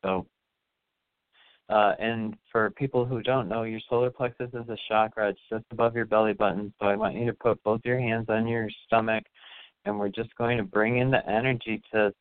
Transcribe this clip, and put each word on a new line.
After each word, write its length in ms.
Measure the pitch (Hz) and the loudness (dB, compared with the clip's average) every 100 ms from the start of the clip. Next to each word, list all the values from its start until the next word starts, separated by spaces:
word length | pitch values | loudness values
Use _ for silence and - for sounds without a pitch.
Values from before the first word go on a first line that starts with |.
So, 240 | 95 95 92 _ _ _ _ _ _ _ _ _ _ _ _ _ _ | -2 -4 -4 _ _ _ _ _ _ _ _ _ _ _ _ _ _
uh, 260 | 107 104 - | 4 4 2
and 380 | 110 113 110 - _ | -2 -2 -4 -8 _
for 180 | 113 110 | 0 0
people 340 | - 139 127 123 | 0 -2 0 0
who 180 | 127 | -2
don't 260 | 107 131 110 | 0 0 0
know, 140 | 110 | -4
your 160 | 113 110 - | -4 -6 -2
solar 220 | 120 123 | 0 0
plexus 380 | 123 123 123 127 | 0 -6 -6 -10
is 160 | 120 117 | -8 -10
a 80 | 110 - | -10 0
chakra. 420 | 110 110 113 104 | 2 2 0 -2
It's 100 | 98 _ | -2 _
just 160 | 110 110 | -8 -8
above 240 | 110 117 117 | 0 0 0
your 100 | 110 | 0
belly 280 | 110 110 | 2 2
button. 380 | 101 104 90 104 - | 2 0 0 -6 -4
So 60 | 101 | 0
I 100 | 101 | 0
want 200 | 107 101 | 0 -2
you 100 | 120 | -4
to 80 | |
put 280 | - 120 104 | 0 0 0
both 180 | - 110 | 0 -2
your 160 | 120 127 | 0 -2
hands 280 | 123 113 110 | 0 -2 0
on 180 | 110 113 | 0 0
your 220 | 117 107 104 _ | -2 -4 -8 _
stomach, 380 | 113 110 110 110 _ - - - _ 101 | 0 2 -2 -4 _ -20 -20 -20 _ -6
and 140 | 104 | -2
we're 100 | 101 | -4
just 240 | 95 113 _ | -4 -10 _
going 220 | 117 120 | -2 0
to 60 | |
bring 340 | 95 104 110 123 | 0 0 2 2
in 120 | 127 | 4
the 180 | 135 - | 2 2
energy 540 | 107 131 123 113 110 _ | 0 2 -2 -4 -6 _
to 220 | 110 104 101 | 0 0 0